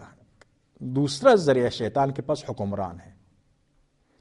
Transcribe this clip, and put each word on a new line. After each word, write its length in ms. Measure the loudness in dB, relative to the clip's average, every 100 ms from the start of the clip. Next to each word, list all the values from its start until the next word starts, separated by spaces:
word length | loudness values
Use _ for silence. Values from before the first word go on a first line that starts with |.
| -8 -20 _ _ -20 _ _ _
دوسرا 540 | -6 -2 -2 2 6
ذریعہ 340 | 6 6 2 2
شیطان 420 | -2 -2 0 0
کے 120 | -2
پاس 280 | -4 -6 -6
حکمران 460 | -8 -6 -4 -6 -10 -18
ہے، 40 | -20 _ _ _ _ _ _ _ _ _ _